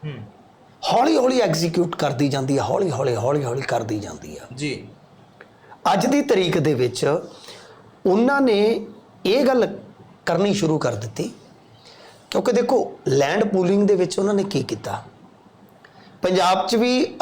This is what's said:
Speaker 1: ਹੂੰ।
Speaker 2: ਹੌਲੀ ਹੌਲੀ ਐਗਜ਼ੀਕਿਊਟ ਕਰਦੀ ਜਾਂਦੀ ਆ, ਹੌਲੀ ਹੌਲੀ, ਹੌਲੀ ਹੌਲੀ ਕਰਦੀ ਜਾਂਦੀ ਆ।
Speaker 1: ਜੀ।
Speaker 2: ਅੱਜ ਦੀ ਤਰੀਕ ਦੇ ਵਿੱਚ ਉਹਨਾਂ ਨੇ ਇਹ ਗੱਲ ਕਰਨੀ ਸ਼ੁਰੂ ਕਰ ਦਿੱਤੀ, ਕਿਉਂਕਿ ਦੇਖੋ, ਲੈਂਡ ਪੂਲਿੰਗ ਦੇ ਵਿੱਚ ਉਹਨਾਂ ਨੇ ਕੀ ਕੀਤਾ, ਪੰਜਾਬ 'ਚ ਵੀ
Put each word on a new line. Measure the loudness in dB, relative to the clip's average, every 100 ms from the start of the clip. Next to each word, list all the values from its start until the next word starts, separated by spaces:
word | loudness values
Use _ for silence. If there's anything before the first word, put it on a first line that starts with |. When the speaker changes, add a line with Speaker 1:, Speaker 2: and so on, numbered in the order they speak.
Speaker 1:
ਹੂੰ। | -12 -12 -16 -20 -20 -20 -20 -10 -2
Speaker 2:
ਹੌਲੀ | 2 4 4
ਹੌਲੀ | 2 2
ਐਗਜ਼ੀਕਿਊਟ | 2 0 -2 0 -2 -2
ਕਰਦੀ | -4 0 0
ਜਾਂਦੀ | 0 -2 -2
ਆ, |
ਹੌਲੀ | 0 0 -2
ਹੌਲੀ, | -2 -2 0
ਹੌਲੀ | 0 0
ਹੌਲੀ | -2 -4
ਕਰਦੀ | -2 -4 -2 -6
ਜਾਂਦੀ | -6 -14 -16 -16
ਆ। | -16
Speaker 1:
ਜੀ। | -8 -6 -6 -12 -20 -20 -20 -20 -20 -20 -20 -20 -4 0
Speaker 2:
ਅੱਜ | 2 2
ਦੀ | 2
ਤਰੀਕ | 2 2 2 2
ਦੇ | 2
ਵਿੱਚ | 2 0 0 0 0 -4 -18 -20 -20 -20 -20 -20 -4 0
ਉਹਨਾਂ | 2 4 2
ਨੇ | 2 2 2 0 -6 -18 -20 -6 0
ਇਹ | 2 2
ਗੱਲ | 2 0 -4 -16 -20 -20 -14 -4
ਕਰਨੀ | 0 0
ਸ਼ੁਰੂ | 0 0 0
ਕਰ | -2
ਦਿੱਤੀ, | -4 -8 -8 -8 -10 -20 -20 -20 -20 -20 -20 -20 -20 -6
ਕਿਉਂਕਿ | -2 0
ਦੇਖੋ, | 2 2 0 0 -6 -2
ਲੈਂਡ | 2 2 0
ਪੂਲਿੰਗ | 0 0 2 2 4
ਦੇ | 2
ਵਿੱਚ | 2 0
ਉਹਨਾਂ | 0
ਨੇ | 0
ਕੀ | -2 -4
ਕੀਤਾ, | -4 -8 -8 -10 -12 -20 -20 -20 -20 _ -20 -20 -20 -20 -20 -6
ਪੰਜਾਬ | 0 2 2 2 0
'ਚ | 0
ਵੀ | 2 2 0 0